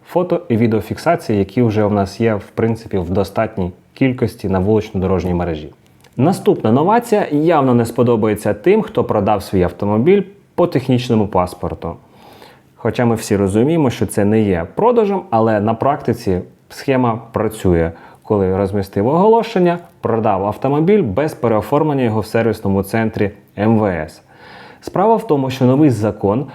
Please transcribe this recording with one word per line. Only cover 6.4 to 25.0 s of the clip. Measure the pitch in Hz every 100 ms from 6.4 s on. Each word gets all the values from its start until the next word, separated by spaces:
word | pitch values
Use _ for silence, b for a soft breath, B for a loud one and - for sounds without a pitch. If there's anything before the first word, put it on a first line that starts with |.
| - 120 110
новація | 127 175 233 233 208 156
явно | 147 160 170 135
не | 120
сподобається | 117 - 120 117 110 104 104
тим, | 104 175 214
хто | - -
продав | - 107 101 101
свій | - 95
автомобіль | 87 - 101 107 151 202 190 - _
по | - 170
технічному | 143 135 123 123 110 101
паспорту. | 92 87 - 85 - 82 - B B B B B B _
Хоча | - 117 127
ми | 120
всі | 110 -
розуміємо, | 101 98 107 139 165 131
що | 127
це | 107 110
не | 104 110
є | 101 87 85
продажем, | - 226 233 202 190 -
але | 113 113 107
на | 107
практиці | 110 - - - 110 98 90 - _ _
схема | - - 127 120 110 -
працює. | 101 110 - 95 85 82 B B B
Коли | - 104 92 95
розмістив | 95 104 95 101 110
оголошення, | 165 214 233 - 190 175 170 - _
продав | 110 113 107 95
автомобіль | 101 - 135 147 165 208
без | 123 92 151
переоформлення | - 117 107 - 147 156 139
його | 120 110
в |
сервісному | - 113 113 104 98 98
центрі | 95 113 113 107 101 - _ 98
М | 110 110
В |
С. | 104 82 78 - B B B B B B
Справа | - 175